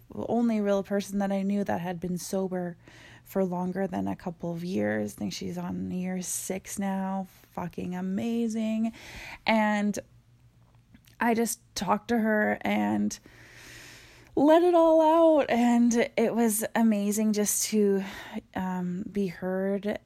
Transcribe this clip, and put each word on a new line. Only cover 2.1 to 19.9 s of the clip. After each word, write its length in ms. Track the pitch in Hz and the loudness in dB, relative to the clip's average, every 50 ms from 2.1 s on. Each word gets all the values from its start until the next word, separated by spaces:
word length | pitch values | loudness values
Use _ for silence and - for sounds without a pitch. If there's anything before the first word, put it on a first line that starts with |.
| 180 170 | -6 -6
sober 580 | - - - 190 190 185 185 180 180 175 175 - _ - - - - - - - - | -6 -4 -4 -4 -2 -2 -4 -4 -6 -6 -8 -12 _ -20 -20 -20 -20 -20 -20 -20 -14
for 180 | - - 196 190 | -6 -2 0 0
longer 440 | 185 175 175 180 180 175 190 196 180 | 0 -2 -4 -4 -4 -4 -4 -4 -4
than 180 | 185 196 190 | -4 -4 -4
a 80 | 196 190 | -4 -6
couple 380 | - - 185 170 - - 170 | -6 -8 -10 -10 -8 -8 -8
of 120 | 170 165 175 | -8 -6 -6
years. 500 | 180 190 208 208 208 214 214 214 208 202 | -4 -2 -2 -2 0 -2 -2 -4 -6 -6
I 40 | - | -8
think 140 | 208 190 | -8 -6
she's 260 | 170 - 190 185 175 180 | -6 -6 -8 -8 -8 -8
on 320 | 175 180 185 180 190 185 | -6 -6 -6 -6 -6 -6
year 320 | 180 185 180 185 185 185 | -6 -4 -4 -4 -6 -6
six 560 | 180 - - - - - 185 190 - - - - | -6 -6 -8 -8 -6 -6 -8 -8 -8 -10 -8 -6
now. 480 | 196 196 190 190 190 190 190 196 190 190 - - - _ - | -4 -4 -2 -2 -4 -4 -4 -6 -6 -10 -14 -20 -20 _ -10
Fucking 420 | 185 180 170 - - 185 180 180 | -10 -10 -8 -8 -8 -8 -8 -6
amazing. 960 | 180 185 190 190 208 233 233 233 233 233 226 214 226 220 220 220 220 226 226 226 - - - - - - - - - - | -6 -6 -4 -4 -4 -4 -2 -2 -2 -2 -2 -2 -2 -2 -2 -2 -2 -2 -2 -4 -8 -16 -18 -16 -16 -16 -16 -16 -6 0
And 540 | - 220 220 214 214 208 208 208 208 202 - - _ _ - _ _ _ _ _ _ _ _ _ _ _ _ _ _ - - _ - - - | 2 2 4 4 2 2 0 0 -2 -2 -4 -8 _ _ -20 _ _ _ _ _ _ _ _ _ _ _ _ _ _ -20 -20 _ -14 -6 -2
I 140 | 226 240 | 0 2
just 280 | 233 226 233 214 - - _ _ - | 2 2 0 -2 -2 -6 _ _ -8
talked 340 | - 196 175 208 208 - - | -4 -2 0 -2 -2 0 0
to 100 | 240 233 | 0 0
her 400 | 214 220 214 214 214 208 208 - | 2 2 2 2 2 0 0 -2
and 580 | - 202 202 214 208 208 214 208 208 208 - - - - - - - - - - - - - - - - - - - - - - - - - | -2 -2 0 0 0 0 0 0 -2 -2 -4 -8 -14 -20 -20 -20 -20 -20 -20 -20 -20 -20 -20 -20 -20 -20 -20 -20 -20 -20 -20 -20 -14 -6 0
let 280 | - 269 302 311 339 | 4 6 8 8 8
it 120 | 339 359 349 | 8 6 6
all 260 | 330 330 330 320 320 | 6 6 6 6 6
out, 480 | 320 311 320 339 330 330 311 294 254 - | 6 6 6 6 8 8 6 6 4 2
and 640 | - 233 240 240 240 240 240 240 226 240 226 - - | 2 2 4 4 4 6 4 4 4 2 0 0 2
it 200 | - 226 202 190 | 2 2 2 2
was 280 | 226 233 226 208 214 226 - - | 2 2 2 2 0 -2 -2 0
amazing 580 | 226 233 226 214 202 202 208 208 214 220 214 | 2 4 4 4 2 0 0 0 0 0 0
just 380 | 202 208 208 202 - - - - | 2 2 0 0 0 -2 -2 0
to, 340 | 214 214 208 202 196 196 190 196 - - - - - 220 - _ - | 2 4 4 4 4 2 -2 -4 -10 -14 -14 -12 -12 -12 -12 _ -8
um, 480 | 190 190 185 185 185 180 180 175 180 - - | -6 -4 -4 -4 -4 -4 -4 -4 -6 -8 -6
be 160 | 185 202 202 | -4 -4 -4
heard 720 | 185 170 - 185 185 185 190 190 196 196 202 190 208 | -4 -4 -6 -6 -4 -2 -2 0 0 -2 -2 -2 -4